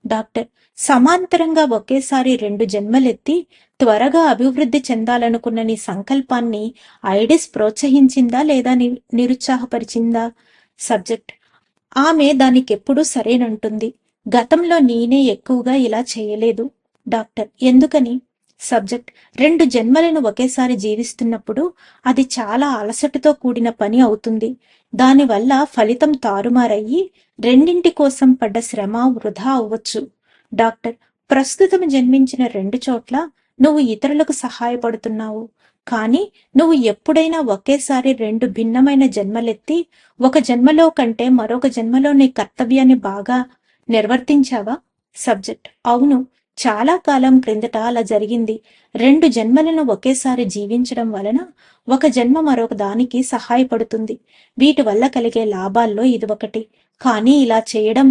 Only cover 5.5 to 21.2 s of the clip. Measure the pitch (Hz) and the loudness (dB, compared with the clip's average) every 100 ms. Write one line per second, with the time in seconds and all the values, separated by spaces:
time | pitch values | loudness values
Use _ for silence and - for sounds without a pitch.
5.5 | 226 220 220 - 190 202 277 262 247 233 | -4 -4 -6 -8 -10 -4 -4 -2 -4 -4
6.5 | 214 220 - _ _ 202 196 226 320 - | -6 -8 -12 _ _ -2 0 2 0 0
7.5 | - 214 214 285 277 262 269 240 247 302 | -4 -4 -2 0 4 4 4 0 0 0
8.5 | 269 247 254 240 247 _ 233 247 254 - | 0 2 0 0 -4 _ -2 0 -2 -2
9.5 | 254 247 240 226 233 233 233 233 - _ | -4 -4 -8 -6 -4 -2 -2 -4 -10 _
10.5 | _ _ _ - 214 185 226 - _ _ | _ _ _ -4 -4 -4 -8 -10 _ _
11.5 | _ _ _ _ 262 302 320 285 269 262 | _ _ _ _ 0 2 4 2 4 4
12.5 | 254 254 202 - 269 311 254 214 247 233 | 4 2 -4 -2 -2 0 -4 -2 0 -2
13.5 | 214 220 214 220 - _ _ 214 240 240 | -4 -6 -6 -8 -10 _ _ -2 -2 2
14.5 | 320 349 339 254 233 233 269 262 202 - | 0 2 2 2 2 0 2 0 -2 -2
15.5 | 254 247 269 240 214 247 233 214 208 226 | -2 0 0 0 -2 -6 -8 -8 -2 -2
16.5 | 226 254 - _ _ - 226 214 - 208 | -2 -8 -12 _ _ -6 -6 -6 -10 -10
17.5 | _ 254 254 302 302 240 254 - _ _ | _ 4 6 6 2 0 -4 -10 _ _
18.5 | _ - 233 196 240 - _ _ - 294 | _ -4 -4 -4 -10 -12 _ _ 0 2
19.5 | 330 285 240 226 294 339 320 226 208 254 | 4 2 2 2 4 4 0 -2 -2 -4
20.5 | 262 254 226 214 214 233 - | 0 -2 -2 -4 -4 -6 -4